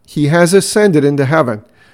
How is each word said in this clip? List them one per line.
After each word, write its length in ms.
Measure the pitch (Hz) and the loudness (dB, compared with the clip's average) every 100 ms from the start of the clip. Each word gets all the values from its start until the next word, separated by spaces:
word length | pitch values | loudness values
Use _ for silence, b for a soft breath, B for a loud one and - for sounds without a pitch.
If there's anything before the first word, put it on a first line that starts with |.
| _ | _
He 200 | - 143 | -4 0
has 260 | 170 175 | 2 2
ascended 500 | 190 185 214 208 151 | 2 0 0 0 2
into 220 | 143 143 135 | 0 0 -2
heaven, 400 | 160 127 107 - _ _ | 0 -2 -4 -12 _ _